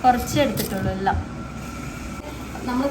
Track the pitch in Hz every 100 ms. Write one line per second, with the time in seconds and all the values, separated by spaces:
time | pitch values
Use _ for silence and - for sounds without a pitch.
0 | 254 240 - 294 269 214 202 196 190 190
1 | 190 - - - - - - - - -
2 | - - - - - - 247 247 277